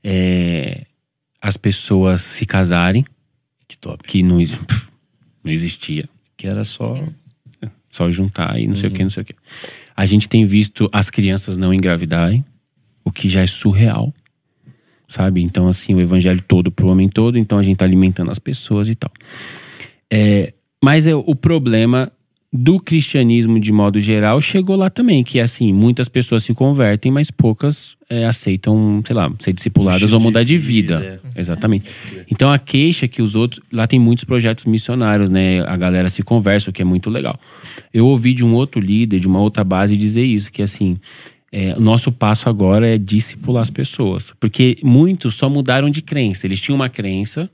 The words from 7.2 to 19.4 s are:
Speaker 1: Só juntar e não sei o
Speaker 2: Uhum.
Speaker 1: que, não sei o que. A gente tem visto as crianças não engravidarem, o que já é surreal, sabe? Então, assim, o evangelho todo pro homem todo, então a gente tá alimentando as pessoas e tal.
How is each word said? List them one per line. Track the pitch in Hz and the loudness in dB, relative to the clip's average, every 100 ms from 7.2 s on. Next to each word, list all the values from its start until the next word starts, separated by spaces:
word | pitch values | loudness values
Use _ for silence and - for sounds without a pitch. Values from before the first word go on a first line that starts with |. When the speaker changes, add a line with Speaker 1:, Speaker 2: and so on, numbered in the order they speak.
| _ _ - _ 104 _ _ | _ _ -20 _ -18 _ _
Speaker 1:
Só | - 87 | -4 -2
juntar | 87 98 - 85 57 | -2 -4 -4 -6 -4
e | 76 | -4
não | 98 | -2
sei | 101 | -4
o | |
Speaker 2:
Uhum. | 95 | -2
Speaker 1:
que, | |
não | 95 | -4
sei | - | -4
o | - | -12
que. | - _ - - - - - | -18 _ -18 -18 -20 -18 -4
A | 98 | 2
gente | 104 104 | 2 2
tem | 113 104 | 2 4
visto | 101 101 - 104 | 2 0 -2 -2
as | 104 95 | 0 -2
crianças | - 98 95 - 92 | 0 0 -2 -4 -2
não | 92 | 0
engravidarem, | 95 90 85 85 85 85 113 139 _ _ _ _ _ | 2 0 -2 -2 0 0 0 -4 _ _ _ _ _
o | - | -10
que | - 95 | -4 -2
já | 95 | 0
é | 92 | 2
surreal, | - 107 98 110 - 131 - _ _ _ _ - _ _ _ _ | 2 2 4 2 2 -6 -8 _ _ _ _ -20 _ _ _ _
sabe? | - 95 92 | -2 0 0
Então, | 87 87 90 | 0 0 0
assim, | 90 - | 0 0
o | 92 | 0
evangelho | 90 92 90 90 - | 2 2 2 0 2
todo | 90 90 | 2 2
pro | - 95 | 0 2
homem | 92 95 | 4 2
todo, | 107 113 120 | 2 0 0
então | 104 101 | 0 2
a | |
gente | 98 95 | 2 2
tá | |
alimentando | 92 92 92 92 87 | 2 4 2 0 -6
as | - | -6
pessoas | - 131 - 104 107 | -8 -8 -4 -2 -2
e | |
tal. | 117 - - - - | -4 -8 -12 -20 -18